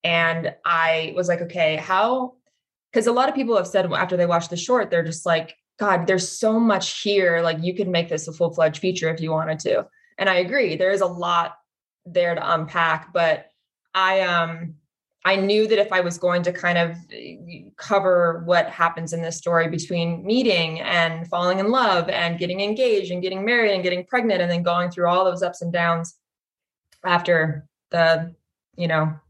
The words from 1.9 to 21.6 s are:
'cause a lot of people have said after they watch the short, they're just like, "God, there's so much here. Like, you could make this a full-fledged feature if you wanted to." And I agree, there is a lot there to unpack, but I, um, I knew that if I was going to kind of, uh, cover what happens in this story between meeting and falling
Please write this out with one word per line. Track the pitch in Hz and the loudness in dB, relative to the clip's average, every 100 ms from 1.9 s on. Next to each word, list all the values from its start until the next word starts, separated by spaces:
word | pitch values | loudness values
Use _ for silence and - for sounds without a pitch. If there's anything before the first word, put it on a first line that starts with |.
| 190 220 254 247 _ _ _ _ _ _ | 0 2 0 -4 _ _ _ _ _ _
'cause | 240 226 | 0 2
a | |
lot | 240 269 | 2 2
of | |
people | 285 233 214 | 0 0 0
have | 180 | 2
said | 196 180 | 0 0
after | 185 180 180 | -2 0 0
they | 175 | 2
watch | 170 170 | 0 -2
the | 175 | -8
short, | - 247 202 | 0 0 2
they're | 170 | -2
just | 160 - 175 | -2 -6 0
like, | 165 160 - _ _ | 0 0 -16 _ _
"God, | 208 180 165 | 0 0 2
there's | 185 180 | 0 0
so | - 220 226 | -2 0 2
much | 226 196 185 - | 2 2 -2 -4
here. | 202 202 180 170 | 0 2 2 2
Like, | 170 160 | 0 -2
you | 175 | -4
could | 180 180 | -2 -2
make | 175 170 | 0 -2
this | 156 165 | -4 -6
a | |
full-fledged | 151 170 165 160 156 | -2 -2 2 2 2
feature | 185 180 160 | -4 -2 -2
if | 160 | -2
you | 160 | -2
wanted | 156 160 156 | -2 -2 -4
to." | - 185 - _ _ - | 0 -2 -2 _ _ -4
And | 196 | 0
I | 180 | 2
agree, | 180 269 202 160 | 2 0 0 0
there | 185 | 0
is | 196 | 2
a | 185 | 0
lot | 175 175 175 165 - _ _ _ _ 180 | -2 0 0 0 -8 _ _ _ _ -4
there | 175 175 | 0 0
to | 165 - | 0 0
unpack, | 165 156 175 165 156 - | 0 0 0 0 0 -2
but | 175 165 156 - _ _ _ _ | 0 0 0 -6 _ _ _ _
I, | 185 185 190 | 0 2 2
um, | 180 175 165 165 170 165 _ _ _ _ | 2 0 0 -6 -12 -14 _ _ _ _
I | 185 196 | 0 2
knew | 196 214 214 | 2 2 2
that | 226 | 2
if | 208 | 2
I | 185 | 2
was | 175 175 | 0 -2
going | 180 175 | 0 0
to | 175 | 0
kind | 180 175 170 | -2 0 0
of, | 170 | 0
uh, | 165 - 57 58 170 170 170 175 - | -4 -16 -18 -16 -16 -18 -18 -20 -20
cover | - 196 190 175 170 170 | 0 0 4 4 2 0
what | 170 175 156 | 2 2 2
happens | - 165 165 160 | 0 0 0 -8
in | 170 | -6
this | 165 170 | -6 -6
story | 170 170 165 | 0 0 0
between | 160 - 175 170 165 | -4 -4 -2 -2 -4
meeting | 185 240 247 180 165 165 | 0 2 2 2 0 -4
and | - 175 165 165 170 | -2 0 0 -2 -4
falling | 175 180 190 | -2 0 0